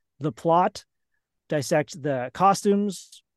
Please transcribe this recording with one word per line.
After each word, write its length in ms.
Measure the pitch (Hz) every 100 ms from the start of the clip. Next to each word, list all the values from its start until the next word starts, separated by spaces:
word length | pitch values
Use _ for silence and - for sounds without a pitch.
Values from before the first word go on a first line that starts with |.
| _ -
the 120 | 143
plot, 540 | 113 165 170 185 - - _ _ _ _ _ -
dissect 520 | 151 131 156 143 165
the 300 | 139 131 127
costumes, 880 | - 190 196 208 202 208 175 - - _